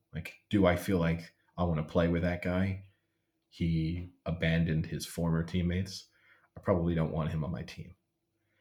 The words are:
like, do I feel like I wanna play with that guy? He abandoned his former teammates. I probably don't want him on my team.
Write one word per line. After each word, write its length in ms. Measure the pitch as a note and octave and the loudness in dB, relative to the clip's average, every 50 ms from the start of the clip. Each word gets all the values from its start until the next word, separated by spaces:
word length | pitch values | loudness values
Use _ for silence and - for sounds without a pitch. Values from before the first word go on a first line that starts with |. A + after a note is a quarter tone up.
| _ _ - | _ _ -10
like, 200 | D#2+ E2 - - - _ - | -10 -10 -10 -14 -16 _ 0
do 160 | - G2+ F#2 | 2 6 6
I 100 | F2+ F2 | 6 4
feel 220 | E2+ - - G2 F2 | 4 2 0 2 2
like 340 | E2 E2 E2 E2 - - _ _ _ _ - | 2 2 0 -2 -4 -12 _ _ _ _ -4
I 60 | - F2+ | -2 0
wanna 200 | E2+ E2 D#2 D#2 | 0 0 0 -2
play 240 | - - F#2 E2+ | 0 2 2 2
with 160 | E2+ F2 E2+ E2+ | 4 2 2 0
that 180 | F2 F2 F2 - | 0 -2 -2 -2
guy? 400 | F#2 F2+ F2+ F#2+ G2 F#2+ F#2+ - - _ _ _ _ _ _ _ _ _ _ _ _ | 0 0 2 2 0 -2 -4 -8 -16 _ _ _ _ _ _ _ _ _ _ _ _
He 600 | - - F2+ E2 E2 D#2+ D#2+ D#2+ F2 F2 F2+ F2+ - _ - | -6 -2 0 0 2 2 0 0 -2 -4 -6 -10 -14 _ -6
abandoned 600 | - E2 E2 E2+ E2 D#2+ E2+ E2 D#2+ D#2+ D#2+ D#2 | -4 -2 0 0 2 2 2 2 2 2 0 -2
his 200 | - D#2+ C#2+ - | -2 -6 -8 -8
former 380 | - - - E2+ E2+ D#2+ E2 E2 | -8 -4 -2 0 0 2 0 0
teammates. 640 | E2 - F2+ E2+ F2 E2+ F#2 G2 F#2+ - - - _ _ _ _ _ - _ _ _ - | 0 -2 -2 0 0 0 -2 -2 -4 -8 -14 -16 _ _ _ _ _ -20 _ _ _ -16
I 20 | - | -6
probably 320 | - - G2+ F2 E2+ E2+ F2 | 0 2 2 2 2 2 2
don't 180 | E2 D#2+ - - | 2 0 0 0
want 180 | D#2+ D#2 E2 | -2 -2 -2
him 120 | E2+ D#2 D2 | -2 -2 -4
on 80 | C2+ | -4
my 120 | - A#1+ A#1+ | -4 -6 -8
team. 320 | - - - - - - _ _ _ _ _ _ _ _ _ _ _ _ _ | -10 -12 -14 -16 -16 -18 _ _ _ _ _ _ _ _ _ _ _ _ _